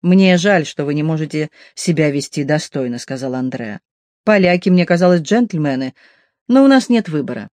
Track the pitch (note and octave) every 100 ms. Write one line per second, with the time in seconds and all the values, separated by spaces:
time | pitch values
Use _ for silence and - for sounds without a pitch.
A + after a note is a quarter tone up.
0 | F3 F#3 F#3+ F3+ F#3+ F#3+ C#3+ - C#3+ D3
1 | D3+ D#3+ D#3 D3+ D3+ _ - - - D#3+
2 | D3+ C#3+ C#3 - C#3+ D3+ - C#3+ B2+ A#2+
3 | - C3+ C3 B2+ B2+ B2+ A2+ G#2 _ _
4 | _ _ - G#3 F3+ F3+ F#3+ F3+ E3+ E3+
5 | F3+ F3 D3+ G#3+ A#3 F3 D3 C3 C3 _
6 | _ _ _ _ _ B3+ C4+ C4+ - A#3
7 | G3+ D#3 C3 A#2+ G2+ _